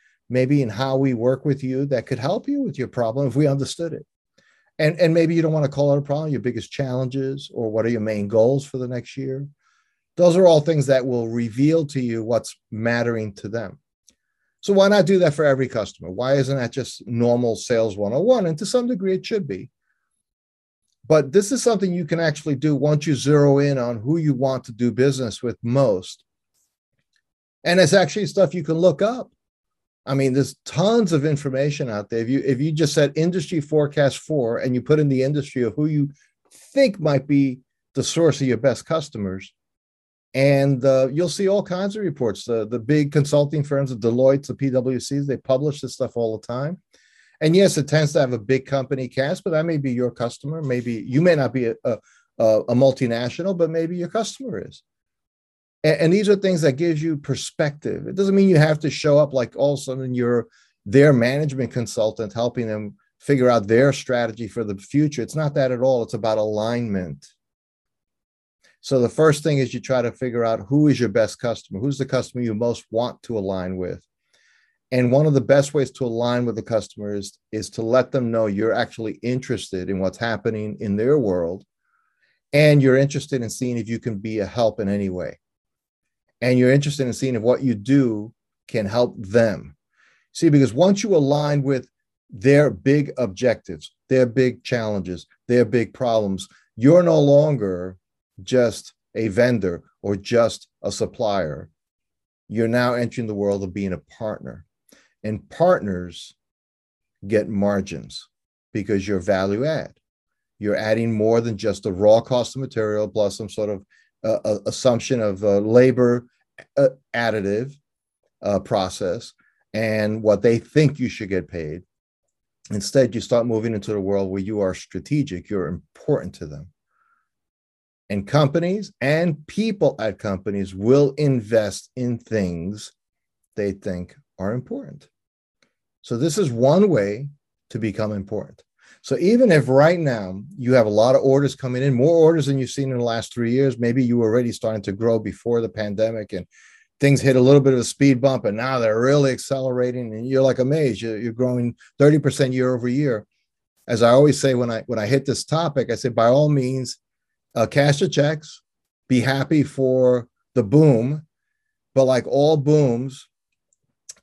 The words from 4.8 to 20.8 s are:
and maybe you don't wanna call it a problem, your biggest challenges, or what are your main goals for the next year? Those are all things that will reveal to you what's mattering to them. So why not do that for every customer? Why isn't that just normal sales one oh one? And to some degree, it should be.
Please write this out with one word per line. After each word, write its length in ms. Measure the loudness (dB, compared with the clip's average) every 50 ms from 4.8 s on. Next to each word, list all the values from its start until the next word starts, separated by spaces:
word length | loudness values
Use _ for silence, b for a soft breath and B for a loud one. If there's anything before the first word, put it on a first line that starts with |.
| 0 0 2 2
and 140 | 2 4 4
maybe 200 | 4 2 2 2
you 80 | 2 0
don't 100 | 0 0
wanna 160 | 0 0 0
call 240 | 0 0 2 2 2
it 40 | 0
a 40 | 0
problem, 280 | -2 -4 -4 -4 -4
your 100 | -4 -4
biggest 300 | -4 -4 -6 -6 -8 -10
challenges, 800 | -8 -6 -6 -4 -4 -4 -4 -4 -4 -4 -6 -6 -6 -8 -12 -12 -8
or 160 | -6 -6 -4
what 160 | -2 -2 0
are 40 | 0
your 100 | 0 -2
main 280 | -2 -2 -4 -4 -4 0
goals 360 | 2 4 4 4 2 0 -2
for 120 | -6 -8 -8
the 100 | -8 -8
next 280 | -8 -10 -10 -12 -12
year? 300 | -10 -8 -8 -8 -8 -10 -14 -16 _ _ _ _ _ _ _ _ _ _ _ _
Those 200 | 2 4 4 6
are 100 | 8 8
all 140 | 8 8 6
things 260 | 4 2 2 2 2
that 200 | 2 2 2 2
will 220 | 0 -2 -2 -2 -2
reveal 580 | -4 -4 -4 -4 0 2 2 4 4 2 0
to 140 | -2 -4 -4
you 220 | -4 -4 -4 -4 -2
what's 340 | -2 -2 -2 -2 -4 -12 _ _ _
mattering 640 | -8 -4 -2 0 0 0 0 -2 -2 -4 -6 -8 -10
to 140 | -12 -12 -10
them. 300 | -8 -8 -10 -10 -14 -18 _ _ _ _ _ _ _ _ _ _ _ _ _ _ _ _
So 120 | -2 0 4
why 160 | 4 4 6
not 180 | 6 4 4
do 120 | 4 4 4
that 140 | 4 2 2
for 100 | 2 2
every 240 | 2 2 2 0 -2
customer? 420 | -4 -4 -6 -6 -8 -14 -14 -12
Why 240 | -8 -6 -2 0 0
isn't 220 | 0 0 0 -2
that 160 | -4 -4 -6 -6
just 340 | -6 -8 -8 -10 -16 -12
normal 480 | -6 -2 0 2 2 2 2 0 0 -2
sales 400 | -4 -2 -2 0 0 0 0 -2
one 160 | -4 -4 -4 -2
oh 80 | 0
one? 260 | 2 2 2 2 2
And 120 | -2 -4 -4
to 80 | -4
some 200 | -2 -2 -2 0
degree, 280 | -2 -4 -4 -2 -2 -2
it 120 | -4 -4
should 200 | -4 -6 -4 -4
be. 240 | -6 -8 -10 -12 -14 _ _ _ _ _ _ _ _ _ _ _ _ _ _ _ _ _ _ _ _ _ _